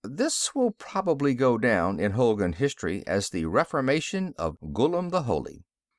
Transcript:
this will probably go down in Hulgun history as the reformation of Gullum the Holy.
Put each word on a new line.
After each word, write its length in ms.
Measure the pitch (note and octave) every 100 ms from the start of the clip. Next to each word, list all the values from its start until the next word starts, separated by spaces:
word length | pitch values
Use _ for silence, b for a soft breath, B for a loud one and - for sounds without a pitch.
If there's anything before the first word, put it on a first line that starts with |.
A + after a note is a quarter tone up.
this 520 | - D#3 D4+ - -
will 160 | C#4+ B3
probably 640 | - - F#3+ G3 C#3+ C#3+
go 240 | B2 C3 A#2
down 420 | A#2+ G2 F2 F2+
in 120 | G2+
Hulgun 420 | G#2 A#2+ G#2+ F2+
history 520 | E2+ C#3 - F2 F#2+ -
as 220 | G2 G2+
the 160 | F#2
reformation 880 | D#2+ G#2+ E3 D3+ C3 D3+ - G3 F#3 -
of 180 | E2 D#2+ D#2+
Gullum 380 | C#2+ C#3+ F3 F3+
the 140 | F3+
Holy. 420 | B2+ D#2 - D2 - _ _